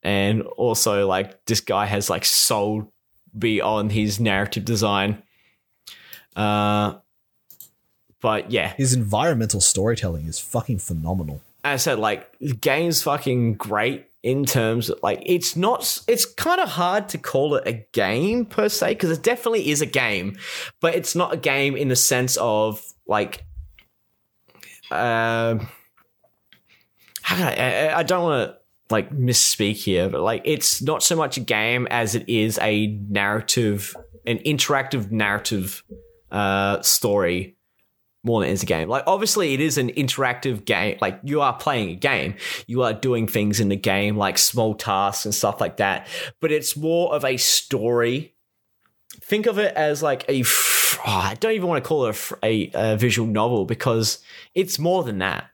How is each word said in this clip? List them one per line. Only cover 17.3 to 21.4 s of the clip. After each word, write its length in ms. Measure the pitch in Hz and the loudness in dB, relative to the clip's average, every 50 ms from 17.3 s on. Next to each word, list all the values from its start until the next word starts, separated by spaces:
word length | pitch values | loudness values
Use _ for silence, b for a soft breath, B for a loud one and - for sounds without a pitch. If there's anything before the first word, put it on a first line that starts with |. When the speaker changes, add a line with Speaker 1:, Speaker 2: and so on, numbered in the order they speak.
| - 135 139 151 143 | 0 0 2 2 0
Speaker 1:
it 120 | 131 - | 0 0
a 200 | - 117 113 107 _ - | -2 -6 -6 -10 _ 0
game 520 | 117 104 92 107 120 160 196 226 247 233 | 0 2 2 2 2 2 2 0 0 -2
per 240 | 220 - - 208 208 | -2 -2 0 0 0
se, 260 | - - - - 220 | 2 2 0 0 0
'cause 140 | 214 - 165 | 2 2 0
it 120 | 160 156 - | 0 2 2
definitely 480 | 220 240 240 - 233 226 220 - 147 | 0 0 2 -2 0 0 0 2 0
is 100 | 151 143 | 0 0
a 60 | 156 | 0
game, 500 | - - 139 127 113 104 95 90 101 104 B B B B B B B B _ | 0 2 2 2 2 0 0 -2 -4 -8 B B B B B B B B _
but 140 | - 165 160 | 0 2 2
it's 200 | 180 - - - | 2 -2 0 0
not 180 | 170 175 - - | 0 0 0 0
a 40 | |
game 400 | 156 | -2